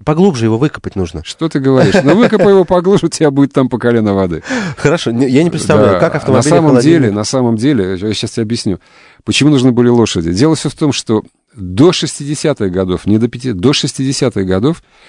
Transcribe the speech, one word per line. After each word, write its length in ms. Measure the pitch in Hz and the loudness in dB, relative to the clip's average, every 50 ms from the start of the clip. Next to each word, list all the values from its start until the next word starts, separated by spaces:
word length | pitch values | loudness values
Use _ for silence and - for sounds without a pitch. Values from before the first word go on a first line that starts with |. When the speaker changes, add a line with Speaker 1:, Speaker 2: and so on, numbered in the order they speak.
| - | -4
Speaker 1:
Поглубже 420 | - 151 160 190 202 151 117 113 | -2 0 2 2 2 2 0 0
его 100 | 110 110 | 0 0
выкопать 400 | 110 143 151 - - - 92 - | 0 -2 -2 -4 -6 -12 -8 -6
нужно. 240 | 98 92 85 82 78 - | -6 -6 -6 -8 -10 -14
Speaker 2:
Что 240 | - - - 160 | -14 -8 -8 -6
ты 140 | 160 - 147 | -4 -4 -2
говоришь? 340 | 131 135 135 131 127 131 - 190 131 | 0 2 4 4 4 4 2 2 2
Ну, 100 | 139 165 | 2 4
выкопай 320 | 214 240 - 220 196 240 202 | 4 4 2 2 2 4 4
его 160 | 196 190 180 | 4 4 4
поглубже, 400 | - 185 180 170 185 202 175 - | 2 0 0 2 2 2 2 0
у 40 | 160 | -2
тебя 220 | - - 160 147 | -2 0 0 2
будет 220 | 139 139 139 135 - | 2 2 0 2 2
там 160 | 139 131 123 | 0 -2 0
по 80 | 127 113 | -2 -2
колено 340 | 120 120 120 117 110 104 98 | 0 0 0 2 2 0 0
воды. 300 | 98 95 90 82 76 - - 262 247 202 175 131 | 0 0 -2 -4 -6 -6 -6 -6 -4 -6 -6 -6
Speaker 1:
Хорошо, 360 | - - 147 160 170 - 180 | -4 -2 -2 -2 -2 -2 -4
не, 180 | 120 117 139 127 | -2 -2 0 2
я 140 | 131 139 170 | 2 2 2
не 60 | 170 | 0
представляю, 440 | 170 156 - - 151 - - 101 95 | -2 -2 -2 0 2 2 2 2 2
Speaker 2:
Да. 60 | 170 | 2
Speaker 1:
как 140 | 165 165 - | 0 -2 -2
автомобиль 280 | 151 - - 131 127 123 151 | -2 -2 0 0 2 2 2
Speaker 2:
На 40 | 170 | 2
самом 120 | 175 165 151 | 2 4 4
Speaker 1:
холодильник. 280 | 131 123 127 151 - - 131 | 4 4 4 4 4 4 2
Speaker 2:
деле, 80 | 107 98 | 0 0
на 100 | 104 107 | -2 -4
самом 320 | - - 131 123 117 113 | -2 -2 -2 0 0 0
деле, 400 | 107 117 147 151 110 92 92 98 87 | 0 0 0 0 0 0 -2 -4 -6
я 120 | 101 110 104 | -6 -6 -6
щас 180 | - - 107 | -6 -6 -6
тебе 120 | - 120 113 | -6 -6 -4
объясню, 360 | 107 120 117 - 110 90 80 _ _ _ _ - - _ _ _ | -4 -4 -4 -4 -4 -4 -6 _ _ _ _ -20 -20 _ _ _
почему 260 | - 104 - 139 151 | -4 -2 0 2 2
нужны 220 | 151 131 123 131 | 4 4 2 2
были 160 | 120 117 123 | 2 2 2
лошади. 460 | 120 120 120 113 101 - 98 80 82 87 | 4 4 4 2 2 0 -2 -4 -2 0
Дело 220 | 95 135 160 160 | 0 2 0 0
все 120 | - - 156 | 0 -4 -6
в 40 | - | -4
том, 160 | - 156 147 | -2 -2 -2
что 320 | 127 - - - 113 107 - - _ _ _ _ _ | -2 -4 -4 -2 -2 -2 -2 -6 _ _ _ _ _
до 380 | 117 95 90 90 101 143 185 175 | -14 -12 -4 0 2 4 4 2
шестидесятых 760 | - 180 143 - - 143 139 151 - - 156 139 - 107 95 | 0 -4 -6 -8 -8 -8 -8 -6 -4 -2 -2 -2 -2 -4 -2
годов, 360 | 87 92 95 90 90 85 - | -2 -2 -2 -2 -4 -4 0
не 120 | 98 104 | 0 0
до 120 | 110 117 120 | 0 0 -2
пяти-, 240 | - 123 123 131 110 | -4 -6 -8 -6 -4
до 180 | 90 90 131 | 0 0 0
шестидесятых 720 | 147 135 - 143 - - 135 135 135 - 143 123 - 101 95 | 0 0 -2 -4 -6 -4 -4 -4 -2 -2 -2 -2 -2 -2 -2
годов 380 | 92 92 95 110 147 170 - _ _ _ _ _ | -2 0 0 0 0 -2 -4 _ _ _ _ _